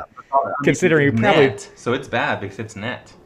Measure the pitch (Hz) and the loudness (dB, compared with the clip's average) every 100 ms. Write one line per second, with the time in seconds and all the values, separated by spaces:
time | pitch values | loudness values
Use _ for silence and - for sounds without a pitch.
0 | - - - 135 107 92 147 147 185 156 | -8 -18 -2 -2 0 -2 0 2 2 4
1 | 143 113 202 156 135 - - - - 135 | 2 2 4 4 4 2 -12 -10 -4 -4
2 | 139 117 143 107 101 - 110 101 113 120 | -4 -4 -2 -4 -8 -10 -12 -10 -10 -10
3 | - - | -14 -20